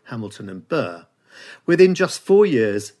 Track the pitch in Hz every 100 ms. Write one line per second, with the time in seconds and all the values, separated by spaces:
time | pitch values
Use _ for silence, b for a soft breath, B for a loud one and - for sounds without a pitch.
0 | - 117 104 - 101 92 - 165 92 85
1 | - _ B B B B - 170 185 180
2 | 185 - - 196 208 127 110 101 101 -